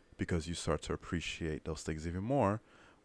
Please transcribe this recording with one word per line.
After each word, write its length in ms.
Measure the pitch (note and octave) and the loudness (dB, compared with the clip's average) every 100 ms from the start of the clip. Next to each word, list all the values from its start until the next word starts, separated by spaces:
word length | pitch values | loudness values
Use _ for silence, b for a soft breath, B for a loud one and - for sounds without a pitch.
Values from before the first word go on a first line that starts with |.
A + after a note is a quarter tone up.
| b - | b -4
because 300 | G2 F2 D#2+ | 0 0 0
you 60 | |
start 280 | E2 - D2+ | -2 0 0
to 100 | - | 0
appreciate 720 | D#2 - F2 - - E2 D2+ - | -4 -2 -2 -2 -4 -2 -2 -4
those 160 | D#2 | -4
things 240 | - D#2+ E2 | -2 -4 -2
even 160 | F2 | -2
more 380 | G#2+ C#3 G2+ G#2+ b b b b | 0 4 4 4 b b b b